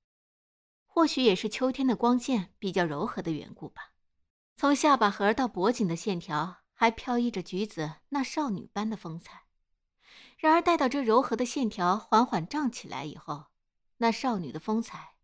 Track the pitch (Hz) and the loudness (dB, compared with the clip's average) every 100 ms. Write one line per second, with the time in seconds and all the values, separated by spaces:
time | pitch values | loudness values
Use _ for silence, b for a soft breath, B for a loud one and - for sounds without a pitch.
0 | _ _ _ _ _ _ _ _ _ 339 | _ _ _ _ _ _ _ _ _ 2
1 | 311 262 240 180 208 - 262 254 262 208 | 2 4 4 4 0 -2 -2 0 0 2
2 | 240 247 247 240 175 - 196 185 170 147 | 2 2 0 -2 -4 -8 -4 0 0 -2
3 | 226 - 175 151 - - 156 - - _ | -6 -4 -4 -6 -8 -14 -16 -16 -20 _
4 | _ _ _ _ _ - 285 277 302 262 | _ _ _ _ _ -2 2 4 4 4
5 | 208 - 202 247 254 185 202 247 185 165 | 4 2 0 2 -2 0 0 2 0 -2
6 | 220 175 - 151 175 - _ - 233 233 | -4 -6 -4 -4 -4 -8 _ 0 0 0
7 | - 240 240 196 175 185 214 - 156 - | -2 0 0 -2 -6 -4 -4 -4 -8 -8
8 | - 277 254 311 285 185 - 202 220 208 | -8 -4 -4 -2 -2 -4 -8 -6 -6 -6
9 | 165 165 - - _ _ _ _ _ _ | -10 -12 -14 -20 _ _ _ _ _ _
10 | B B B B 311 330 339 330 262 277 | B B B B 4 4 4 2 2 0
11 | 226 233 262 233 247 294 226 208 175 208 | 4 4 4 -2 -2 -2 -2 0 0 0
12 | - 220 247 190 165 294 269 - - 131 | 2 4 4 0 -2 -2 -2 -4 -12 -10
13 | 147 - - 147 - _ _ _ _ - | -10 -12 -12 -12 -12 _ _ _ _ -2
14 | 233 220 262 214 160 156 - 220 220 - | -2 0 -2 -4 -6 -8 -4 -4 -4 -12
15 | - _ | -20 _